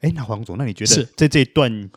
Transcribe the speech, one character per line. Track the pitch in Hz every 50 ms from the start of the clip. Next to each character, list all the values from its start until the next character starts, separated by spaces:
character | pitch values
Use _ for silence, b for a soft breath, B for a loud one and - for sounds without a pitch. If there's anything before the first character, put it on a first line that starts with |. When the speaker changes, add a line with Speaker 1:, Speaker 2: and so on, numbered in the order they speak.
Speaker 1:
哎， | - 165 170
那 | 151 120
黄 | 113 107 104 113
总， | - 90 117
那 | 139
你 | 113 92
觉 | - 107
得 | 107 110
Speaker 2:
是。 | 147 120 - _
Speaker 1:
在 | - 156
这 | 143 - 147 127
段， | - - 147 135 117 110 104 98 98 -